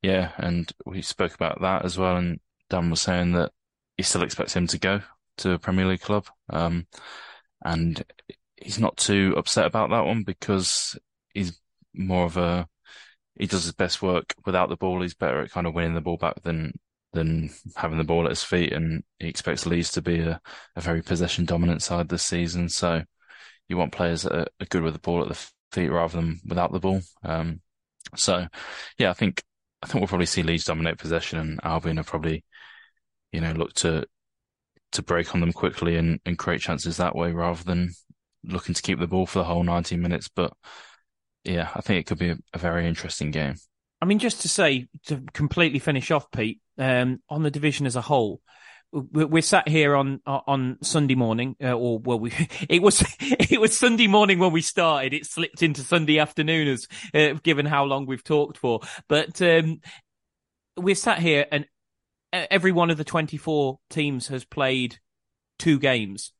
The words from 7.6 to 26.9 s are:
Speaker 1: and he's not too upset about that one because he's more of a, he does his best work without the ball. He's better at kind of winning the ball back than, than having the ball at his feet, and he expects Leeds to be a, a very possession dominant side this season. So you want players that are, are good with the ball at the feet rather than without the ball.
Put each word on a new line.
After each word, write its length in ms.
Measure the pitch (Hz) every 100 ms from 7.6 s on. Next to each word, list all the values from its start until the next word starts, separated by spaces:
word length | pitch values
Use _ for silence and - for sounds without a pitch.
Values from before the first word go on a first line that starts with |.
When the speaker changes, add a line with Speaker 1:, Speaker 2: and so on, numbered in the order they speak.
Speaker 1:
and 400 | - 82 85 78 - - _ - _ _
he's 240 | - 104
not 160 | 113 -
too 380 | - 101 95 82
upset 300 | - - 85
about 240 | 110 98
that 140 | 117
one 200 | 82 117
because 760 | 98 - - 98 90 - - - _ _ _
he's 260 | 101 92 82 _ _ _
more 320 | - 95 92 87
of 100 | 85
a, 320 | 87 87 90 _ _ - - _ _ -
he 80 | 131
does 180 | 95
his 80 | 82
best 300 | - 92 -
work 320 | 95 90 - -
without 240 | - 92 90
the 80 | 87
ball. 240 | 92 92
He's 140 | 90
better 260 | - 80 67
at 100 | -
kind 160 | - 85
of 60 |
winning 220 | 82 85
the 80 | 82
ball 160 | 80 82
back 240 | 85 -
than, 360 | 85 82 78 - _ _ _
than 360 | 85 80 80 78 - -
having 220 | - 85 80
the 80 |
ball 200 | 78 82
at 60 | 82
his 140 | -
feet, 280 | - 90 85
and 300 | 76 80 80 - _
he 100 | 82
expects 360 | - - 80
Leeds 280 | 87 85 85
to 100 | -
be 180 | 85 85
a, 200 | 82 82 - - - -
a 40 |
very 220 | 82 82
possession 440 | 82 85 87 - 85
dominant 360 | 85 85 82
side 260 | - 87 82
this 140 | 85
season. 460 | - 87 85 87 87
So 340 | - 90 82 80 _ _ - - _ _
you 100 | 87
want 140 | 82
players 300 | - 87 82
that 120 | -
are, 120 | - 80 _
are 60 | 85
good 140 | 92
with 100 | 82
the 80 | 78
ball 220 | - 87
at 60 | 78
the 200 | - - _ _
feet 180 | - 85
rather 320 | 80 82 85
than 200 | 82 85
without 280 | - 87 87
the 80 | 90
ball. 200 | 92